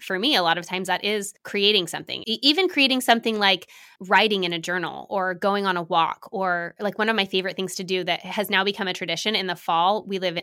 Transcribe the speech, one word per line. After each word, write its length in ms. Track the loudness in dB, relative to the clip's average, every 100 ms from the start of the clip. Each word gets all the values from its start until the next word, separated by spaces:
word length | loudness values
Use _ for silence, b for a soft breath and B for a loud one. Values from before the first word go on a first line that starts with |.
for 180 | -6 -2
me, 160 | 2
a 80 | 4
lot 160 | 4 0
of 80 | -2
times 220 | -6 -2
that 160 | -2
is 280 | 0 -2 -6 -12
creating 420 | -6 0 4 4 0
something, 380 | -6 -8 -10 -6
e-, 140 | 0
even 260 | 2 4 2
creating 320 | 4 4 4
something 380 | 4 2 2 2
like 320 | 2 2 -2 B B B
writing 420 | 2 4 4 2
in 100 | 0
a 60 | -4
journal 480 | -4 -4 -4 -8 -6
or 260 | -2 -2
going 320 | -2 0 2 0
on 100 | 0
a 60 |
walk, 440 | 2 2 2 -2 -8
or, 420 | -4 -2 -2 -4 -6
like, 180 | -6 -2
one 100 | 0
of 60 |
my 100 | 0
favorite 300 | 0 -2 -2
things 220 | -6 -6 -6
to 80 |
do 180 | -4 -2
that 200 | -2 -4
has 280 | -4 -4 0
now 140 | 2
become 240 | 2 -2 -4
a 40 |
tradition 440 | -4 -4 -2 -2 -2
in 100 | -2
the 80 |
fall. 500 | -4 0 4 4 2
We 140 | -2 -4
live 180 | -2 -4